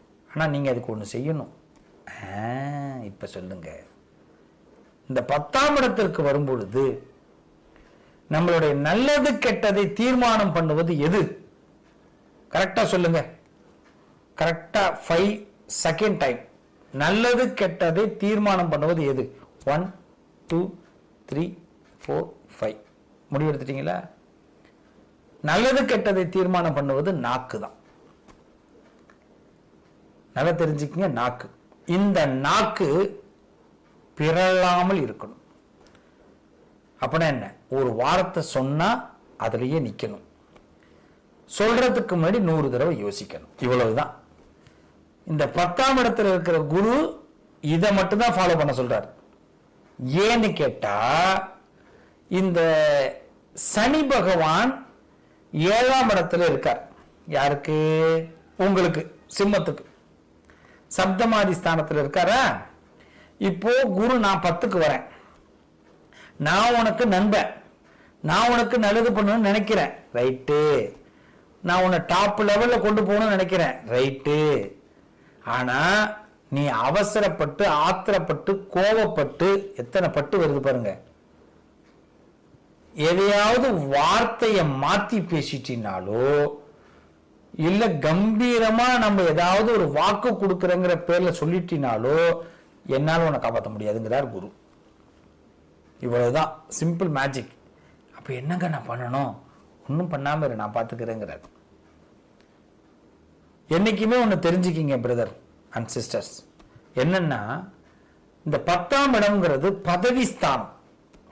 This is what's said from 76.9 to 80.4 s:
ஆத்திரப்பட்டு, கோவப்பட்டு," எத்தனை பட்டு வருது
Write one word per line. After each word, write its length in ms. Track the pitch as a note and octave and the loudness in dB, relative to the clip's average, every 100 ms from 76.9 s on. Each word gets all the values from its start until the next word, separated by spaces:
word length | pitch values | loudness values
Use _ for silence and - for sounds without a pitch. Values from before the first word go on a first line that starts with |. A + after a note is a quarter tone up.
| F#3+ G3+ G#3+ G3 D#3 C#3+ - G3 | 2 2 2 0 0 -4 0 2
ஆத்திரப்பட்டு, 960 | D3 E3 F#3+ - F#3+ E3 D#3 - G3 - | 4 2 0 0 0 0 -4 -2 -4 -2
கோவப்பட்டு," 1040 | F3+ G3+ A3 F#3 D3+ C3+ - F#3 G3 - - | 0 4 4 2 0 -4 0 2 2 -2 -12
எத்தனை 320 | A#2+ F#3+ F3 | -4 -2 0
பட்டு 300 | D3 C#3 | -2 -2
வருது 220 | G3 | 0